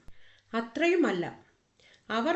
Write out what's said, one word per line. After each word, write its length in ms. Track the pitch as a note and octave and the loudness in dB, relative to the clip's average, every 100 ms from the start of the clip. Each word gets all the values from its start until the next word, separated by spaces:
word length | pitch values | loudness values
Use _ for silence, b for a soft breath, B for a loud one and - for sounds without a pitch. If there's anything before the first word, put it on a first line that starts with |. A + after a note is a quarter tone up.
| b b b b b | b b b b b
അത്രയുമല്ല, 720 | A3+ A#3 - E4+ F4 B3 F#3 D#3 - - _ _ _ b b - | -6 -6 0 2 4 2 0 -4 -8 -20 _ _ _ b b -6
അവർ 260 | A3 C4 | -2 0